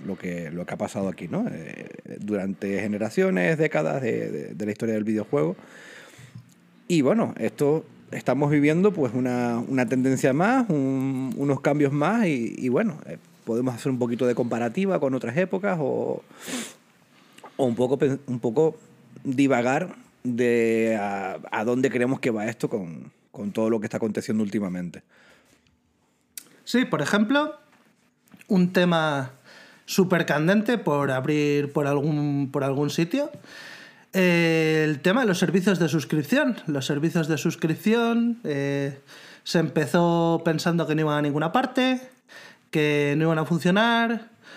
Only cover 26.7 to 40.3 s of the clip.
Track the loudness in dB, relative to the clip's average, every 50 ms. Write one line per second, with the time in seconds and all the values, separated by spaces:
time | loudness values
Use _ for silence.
26.7 | 2 2 2 2 0 0 0 2 2 2 4 4 2 2 2 0 -4 -10 _ _
27.7 | _ _ _ _ _ _ _ _ _ _ _ _ -20 -14 -4 0 2 4 4 4
28.7 | 4 2 2 4 4 2 2 0 0 -2 -4 -6 -10 -18 _ -20 -20 -20 -20 -20
29.7 | -20 -20 _ -2 2 2 2 4 2 2 2 2 0 2 4 4 4 2 2 2
30.7 | 0 0 0 0 0 2 2 0 0 0 0 0 0 2 2 2 2 0 0 -2
31.7 | -2 -2 0 0 0 0 0 0 0 0 0 0 0 0 -2 -2 -2 -2 -2 0
32.7 | 0 0 -2 -2 0 -2 -2 0 0 -2 -2 -4 -6 -12 -20 -20 -20 -20 -18 -18
33.7 | -20 -20 -20 -20 -20 -20 -16 _ 0 2 4 4 4 4 4 4 4 4 2 2
34.7 | 2 2 2 2 0 0 2 2 2 4 2 2 2 2 2 2 2 2 4 2
35.7 | 2 2 2 2 0 0 -2 0 -2 -2 0 0 0 2 2 0 -2 -4 -4 -4
36.7 | -4 -2 -2 -2 -2 0 0 0 0 0 0 0 0 0 0 -2 -2 0 0 -2
37.7 | -2 0 0 2 2 2 2 2 2 2 2 0 -2 -2 -4 -4 -4 -2 -2 -2
38.7 | -2 -2 -2 -4 -6 -8 -14 -20 -20 -20 -20 -20 -20 -16 -6 0 2 2 2 2
39.7 | 2 0 0 2 4 4 4 4 4 4 4 4